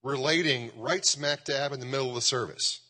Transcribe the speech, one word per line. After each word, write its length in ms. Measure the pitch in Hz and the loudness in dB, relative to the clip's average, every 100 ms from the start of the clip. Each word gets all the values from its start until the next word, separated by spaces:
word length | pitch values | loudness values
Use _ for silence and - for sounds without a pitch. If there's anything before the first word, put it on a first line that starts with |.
relating 760 | 131 139 139 165 160 127 117 113 | -2 0 4 4 4 0 -2 -6
right 240 | 123 185 | -2 2
smack 420 | - 143 143 143 - | 2 2 0 -2 -2
dab 280 | 139 143 | -2 -2
in 60 | 139 | -4
the 60 | 123 | -2
middle 220 | 139 127 | -2 0
of 60 | 120 | 0
the 60 | |
service. 600 | - 127 95 - - - | 0 0 -2 -2 -4 -4